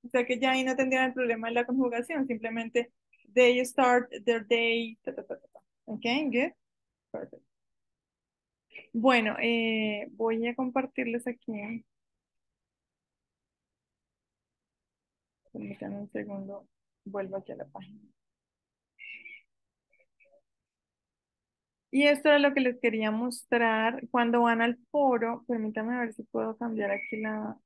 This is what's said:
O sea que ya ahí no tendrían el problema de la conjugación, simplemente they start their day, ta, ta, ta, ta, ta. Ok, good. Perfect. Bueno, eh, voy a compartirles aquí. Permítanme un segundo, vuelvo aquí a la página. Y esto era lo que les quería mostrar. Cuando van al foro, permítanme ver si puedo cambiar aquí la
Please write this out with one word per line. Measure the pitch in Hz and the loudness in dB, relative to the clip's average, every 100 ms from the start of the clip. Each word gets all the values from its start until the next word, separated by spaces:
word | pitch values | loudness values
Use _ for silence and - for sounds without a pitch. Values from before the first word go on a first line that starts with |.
O | 240 | 0
sea | 254 247 | 0 0
que | 247 | 0
ya | 262 | 2
ahí | 262 | 2
no | 262 269 | 2 0
tendrían | 262 262 262 | 2 2 2
el | |
problema | 254 247 226 226 | 0 -2 0 0
de | |
la | 240 240 | -2 0
conjugación, | 254 254 233 240 320 269 | 2 2 0 -4 -4 -2
simplemente | 226 226 226 226 240 240 _ _ _ _ | -4 -4 -4 -2 -2 -2 _ _ _ _
they | 208 247 247 | 6 6 6
start | 254 - 254 247 247 - | 0 2 4 4 2 -6
their | 214 226 214 | 0 0 2
day, | 233 233 233 226 226 | 0 2 0 -2 -8
ta, | - | -10
ta, | 269 196 | -10 -12
ta, | - | -14
ta, | _ | _
ta. | - _ _ - | -20 _ _ -12
Ok, | 214 226 254 302 | -6 -2 0 0
good. | 240 302 - _ _ _ _ _ | 0 0 -4 _ _ _ _ _
Perfect. | - - - _ _ _ _ _ _ _ _ _ _ _ _ _ - - | -12 -12 -16 _ _ _ _ _ _ _ _ _ _ _ _ _ -20 -8
Bueno, | 233 247 240 214 - | 2 4 4 2 0
eh, | 233 233 226 220 214 208 - | 0 0 0 0 -2 -4 -8
voy | - 226 226 233 | -4 -2 0 -2
a | |
compartirles | 240 254 254 262 - 240 233 247 | -4 -2 -2 -4 -6 -4 -4 -6
aquí. | 240 - 214 208 233 _ _ _ _ _ _ _ _ _ _ _ _ _ _ _ _ _ _ _ _ _ _ _ _ _ _ _ _ _ _ _ _ _ _ _ _ _ | -10 -10 -10 -10 -12 _ _ _ _ _ _ _ _ _ _ _ _ _ _ _ _ _ _ _ _ _ _ _ _ _ _ _ _ _ _ _ _ _ _ _ _ _
Permítanme | 220 208 196 202 202 | -14 -12 -10 -10 -10
un | 208 | -10
segundo, | 214 208 196 196 196 _ _ _ _ | -10 -10 -12 -12 -14 _ _ _ _
vuelvo | - 196 135 196 | -12 -8 -8 -8
aquí | 196 | -10
a | - | -14
la | - | -14
página. | - 190 214 - _ _ _ _ _ _ _ _ _ - - - 1077 _ _ _ _ _ _ 523 _ _ 571 _ _ _ _ _ _ _ _ _ _ _ _ _ _ _ | -16 -20 -20 -20 _ _ _ _ _ _ _ _ _ -18 -16 -18 -20 _ _ _ _ _ _ _ _ _ _ _ _ _ _ _ _ _ _ _ _ _ _ _ _ _
Y | 269 | 2
esto | 294 285 302 | 4 4 6
era | 294 | 6
lo | 277 | 6
que | 277 | 2
les | 254 247 | 0 0
quería | 240 220 214 | 0 0 -2
mostrar. | 220 247 240 - 240 226 220 220 254 240 | -2 -4 -8 -2 2 2 2 0 -2 -2
Cuando | 247 233 240 | 2 4 4
van | 233 233 | 4 4
al | 233 240 _ | 2 -2 _
foro, | 294 277 240 226 233 - | 2 2 2 0 -4 -4
permítanme | 233 214 220 220 247 | -4 -2 -4 -4 -4
ver | 233 | -4
si | 214 | -8
puedo | 220 226 226 220 | -8 -4 -4 -4
cambiar | 240 220 202 | -6 -4 -2
aquí | 196 - 220 | -4 -6 -6
la | 214 214 214 226 | -6 -6 -8 -12